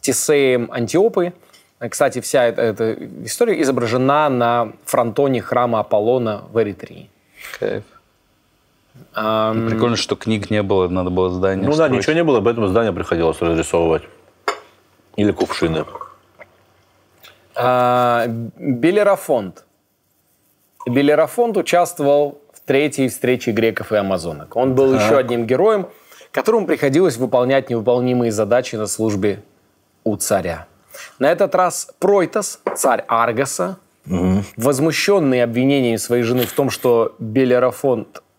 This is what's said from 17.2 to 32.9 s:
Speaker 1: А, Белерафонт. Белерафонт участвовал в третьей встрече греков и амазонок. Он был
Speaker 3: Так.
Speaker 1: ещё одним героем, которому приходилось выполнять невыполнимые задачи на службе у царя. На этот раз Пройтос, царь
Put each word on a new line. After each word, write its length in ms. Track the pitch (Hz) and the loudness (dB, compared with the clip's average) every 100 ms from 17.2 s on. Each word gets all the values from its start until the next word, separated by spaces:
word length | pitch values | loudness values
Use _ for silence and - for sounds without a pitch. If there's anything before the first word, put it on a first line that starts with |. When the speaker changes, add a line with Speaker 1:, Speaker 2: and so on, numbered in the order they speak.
| - _ _ | -20 _ _
Speaker 1:
А, 720 | - 123 127 123 123 123 120 117 | -4 0 2 2 2 2 2 0
Белерафонт. 1400 | 113 117 - 175 123 156 202 202 190 - 131 95 - _ _ _ _ _ _ _ _ _ _ _ _ - | -4 -8 -8 -4 0 2 4 2 2 0 -2 -2 -12 _ _ _ _ _ _ _ _ _ _ _ _ -2
Белерафонт 680 | 123 143 151 151 - 240 190 | 2 4 4 2 0 0 0
участвовал 840 | 170 170 175 - 143 143 147 143 _ | 0 2 0 0 2 2 2 -4 _
в 80 | - | -20
третьей 480 | - 139 147 135 131 | 0 2 2 0 -2
встрече 420 | - 123 123 - | -2 -2 0 0
греков 400 | 107 113 107 110 | 0 0 0 -2
и 40 | 107 | 0
амазонок. 600 | 98 95 82 76 - 120 | 0 -2 -4 -10 -8 -2
Он 180 | 131 | 0
был 180 | 127 135 | 4 4
Speaker 3:
Так. 80 | 131 | 4
Speaker 1:
ещё 140 | 107 135 | 4 2
одним 280 | 123 120 113 | 2 -2 0
героем, 400 | 127 202 214 180 - _ - - | 2 2 2 -2 -12 _ -20 -8
которому 340 | - - 226 175 | -4 0 0 0
приходилось 500 | 151 143 135 185 117 | 0 2 2 2 0
выполнять 520 | 123 127 123 135 131 | 0 0 2 0 0
невыполнимые 600 | 120 110 123 127 123 120 | -2 0 2 2 0 0
задачи 440 | 104 104 120 123 110 | 0 0 0 0 -6
на 100 | 107 | -6
службе 560 | - 110 101 104 98 - _ _ _ _ _ | -2 -2 0 -2 -4 -10 _ _ _ _ _
у 120 | - 101 | -6 -4
царя. 500 | - 101 90 82 - _ _ - - _ | -2 -2 -2 -8 -12 _ _ -20 -20 _
На 120 | 135 | 0
этот 240 | 175 196 | 2 0
раз 360 | 180 180 - - - | 2 0 -2 -12 -4
Пройтос, 640 | 240 202 170 220 196 - - | 2 2 2 -2 -6 -8 -8
царь 300 | - - | -2 0